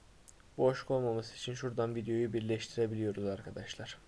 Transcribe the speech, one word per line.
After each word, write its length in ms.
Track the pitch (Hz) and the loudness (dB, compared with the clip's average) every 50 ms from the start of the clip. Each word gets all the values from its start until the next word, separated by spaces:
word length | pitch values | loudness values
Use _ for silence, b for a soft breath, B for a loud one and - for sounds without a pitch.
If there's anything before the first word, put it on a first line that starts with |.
| - - - - - - - - - - - | -20 -20 -20 -20 -20 -20 -20 -20 -20 -8 0
boşluk 340 | - 127 131 131 - - - | 4 4 6 4 4 0 0
olmaması 440 | 135 131 127 120 113 113 110 - - | 2 2 2 2 0 0 -2 -4 -8
için 180 | - - 123 123 | -10 -8 -6 -6
şuradan 420 | - 131 127 120 123 117 117 117 | -4 -4 -4 0 2 0 2 2
videoyu 380 | 117 104 110 113 113 120 110 104 | 0 0 2 2 2 2 2 2
birleştirebiliyoruz 920 | 117 110 110 113 110 - - - 117 113 107 113 110 110 104 98 101 101 | 0 0 0 0 0 -2 -4 0 0 2 2 2 0 0 0 0 0 -2
arkadaşlar. 720 | 101 98 98 - - 101 - 107 - - - 110 - - - - | -2 -2 -2 -6 -8 -10 -10 -8 -10 -10 -10 -10 -12 -12 -14 -16